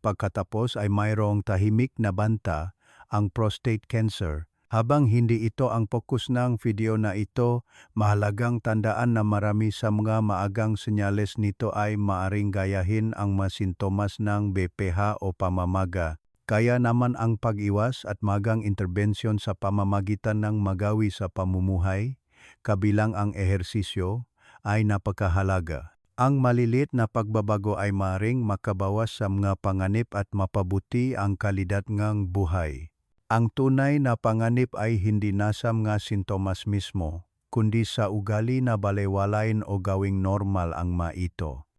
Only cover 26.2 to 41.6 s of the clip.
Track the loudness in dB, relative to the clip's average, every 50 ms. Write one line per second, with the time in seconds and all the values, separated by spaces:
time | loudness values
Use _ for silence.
26.2 | 0 2 2 2 2 2 4 4 2 2 2 2 0 0 0 0 0 0 _ -2
27.2 | -2 0 0 0 0 2 0 0 0 -2 -2 0 -2 -2 0 0 0 0 0 0
28.2 | 0 0 0 0 0 0 -2 -2 _ -4 -4 -2 -2 -2 0 0 -2 -2 -2 -4
29.2 | -2 0 0 2 2 0 0 0 _ -2 0 0 0 2 2 0 0 -2 -2 -4
30.2 | -4 -2 -2 -2 -2 0 _ -2 -2 0 0 -2 -2 _ -2 -2 0 0 -2 -2
31.2 | 0 -2 -2 0 0 -2 0 0 0 0 -2 -2 -2 -2 -2 -2 0 0 0 0
32.2 | -2 0 0 0 0 2 0 0 0 -2 -4 -8 -12 -16 _ _ _ _ _ _
33.2 | _ _ 2 2 2 2 2 2 2 2 4 4 4 2 2 2 2 2 0 0
34.2 | 0 0 2 2 2 2 2 2 0 0 0 -2 -2 0 0 2 2 2 2 2
35.2 | 2 0 0 0 0 0 -2 0 -2 -2 0 0 0 0 0 -2 -2 -2 -4 -4
36.2 | -2 -2 -2 -2 0 -2 -2 -4 -2 -2 -2 -2 -2 -4 -4 -4 -4 -4 -6 -8
37.2 | -12 _ _ _ _ _ 0 2 2 2 2 2 0 0 0 -2 -2 -2 -2 -4
38.2 | -2 -2 0 0 0 0 0 0 2 0 0 2 0 0 0 2 0 0 0 0
39.2 | 0 2 2 0 2 2 0 0 0 -2 -4 -4 -2 0 0 0 2 0 0 0
40.2 | 0 0 0 0 0 0 0 0 0 -2 -2 -2 -2 -2 0 0 -2 -2 -4 -4
41.2 | -6 -6 -4 -6 -8 -8 -8 -10